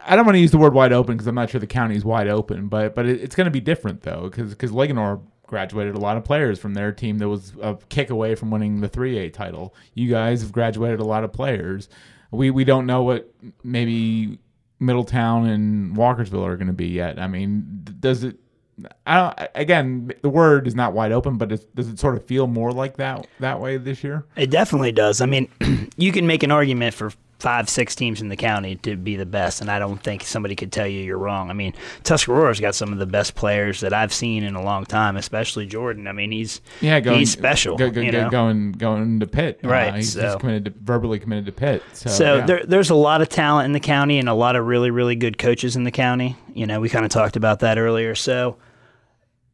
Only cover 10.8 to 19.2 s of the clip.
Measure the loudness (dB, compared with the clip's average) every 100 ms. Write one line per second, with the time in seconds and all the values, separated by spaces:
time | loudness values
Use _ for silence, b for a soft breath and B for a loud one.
10.8 | -2 -2 -2 -2 -4 -4 -4 -4 -6 -8
11.8 | -12 b b b b 0 2 2 4 4
12.8 | 2 2 2 0 -4 _ -20 -14 -4 -2
13.8 | 0 0 0 0 -2 -6 _ _ _ _
14.8 | 0 2 0 0 2 2 2 2 0 0
15.8 | -2 2 2 2 -2 -4 -4 -2 -4 -2
16.8 | -4 -4 -6 -6 -8 -6 -4 -4 -6 -12
17.8 | -14 -4 0 0 -4 -10 _ _ _ _
18.8 | -20 -12 0 2